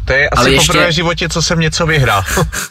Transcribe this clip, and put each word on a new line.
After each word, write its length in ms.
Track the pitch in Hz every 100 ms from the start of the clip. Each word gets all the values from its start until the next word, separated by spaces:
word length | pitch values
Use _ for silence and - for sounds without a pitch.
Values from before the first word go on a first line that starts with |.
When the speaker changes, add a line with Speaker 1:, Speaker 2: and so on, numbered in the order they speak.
Speaker 1:
To 80 | -
je 160 | 135 143
asi 100 | 123
Speaker 2:
ale 100 | 127
ještě 160 | 135 160
Speaker 1:
poprvé 220 | 165 175
v 40 |
životě, 340 | 160 170 170 170
co 140 | 165
jsem 180 | 156 170
něco 260 | 156 - 165
vyhrál. 360 | 156 120 101 95
<laughs> 40 | - 156 - -